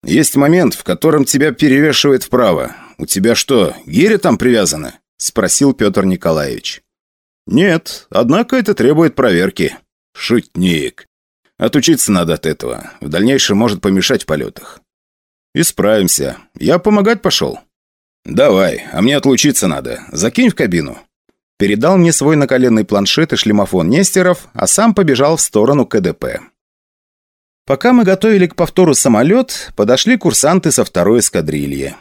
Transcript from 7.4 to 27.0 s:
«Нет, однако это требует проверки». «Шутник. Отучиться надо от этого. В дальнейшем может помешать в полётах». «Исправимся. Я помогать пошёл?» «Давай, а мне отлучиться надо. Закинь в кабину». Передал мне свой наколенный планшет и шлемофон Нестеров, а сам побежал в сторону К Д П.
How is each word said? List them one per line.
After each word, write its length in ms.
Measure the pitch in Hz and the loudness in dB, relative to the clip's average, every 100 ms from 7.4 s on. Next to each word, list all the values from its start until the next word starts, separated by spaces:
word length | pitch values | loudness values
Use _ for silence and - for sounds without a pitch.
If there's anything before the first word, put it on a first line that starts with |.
| - | -4
«Нет, 600 | 113 190 165 - - _ | 0 0 -2 -4 -18 _
однако 460 | 95 120 165 240 262 | -2 0 0 0 -2
это 180 | 208 | -2
требует 400 | - 117 156 160 | 0 2 2 2
проверки». 600 | - 127 95 95 - 85 - _ _ _ | 0 0 2 0 -2 -6 -6 _ _ _
«Шутник. 920 | - - 117 - - 92 82 65 - - _ _ _ _ _ | -14 -2 -2 -2 -2 0 0 -4 -12 -20 _ _ _ _ _
Отучиться 480 | 117 147 135 143 - | -2 0 0 0 0
надо 240 | 95 82 | 0 0
от 100 | 82 | -2
этого. 460 | 80 76 62 60 - - | -4 -6 -8 -10 -14 -16
В 80 | 73 | -6
дальнейшем 480 | 82 110 135 - 101 | 0 2 2 0 0
может 240 | 117 101 | 0 0
помешать 440 | 101 95 90 - | 0 0 0 -2
в 20 | - | -2
полётах». 540 | 78 58 - - - _ _ _ _ _ _ _ | -6 -6 -12 -20 -20 _ _ _ _ _ _ _
«Исправимся. 840 | - 165 - 98 110 92 - 69 62 _ - | -4 -4 -2 0 0 0 -2 -4 -8 _ -6
Я 220 | - 175 | -2 0
помогать 420 | 214 214 202 226 | 2 0 0 0
пошёл?» 380 | 185 - 67 - _ _ _ _ _ _ | -2 -2 -4 -8 _ _ _ _ _ _
«Давай, 580 | - - 139 147 - - - | -8 0 2 4 0 -2 -8
а 80 | 76 | -2
мне 160 | 110 143 | 0 2
отлучиться 520 | 139 127 147 127 92 | 2 2 0 0 -2
надо. 320 | 71 64 - - | -4 -8 -12 -12
Закинь 400 | - 107 170 247 | -4 -4 0 0
в 60 | - | 0
кабину». 420 | 123 87 71 - _ _ _ _ _ _ | -2 -2 -4 -12 _ _ _ _ _ _
Передал 380 | 101 104 143 190 | -2 0 2 4
мне 140 | 170 | 2
свой 220 | 156 139 | 2 0
наколенный 500 | 151 139 127 127 110 | 0 0 2 2 2
планшет 480 | 101 104 98 - 160 | 0 -2 0 -2 -2
и 40 | 123 | -2
шлемофон 520 | 107 104 98 95 82 | 0 0 0 0 0
Нестеров, 600 | 139 196 190 180 175 - | 0 0 0 0 -2 -6
а 120 | - - | -2 0
сам 260 | - 226 | 2 2
побежал 440 | 208 170 123 143 160 | 2 0 2 2 0
в 40 | |
сторону 460 | - 107 113 147 120 | -2 0 2 2 0
К 140 | 113 | -2
Д 120 | 90 | -2
П. 260 | 76 64 - - _ _ _ _ _ | -6 -8 -10 -14 _ _ _ _ _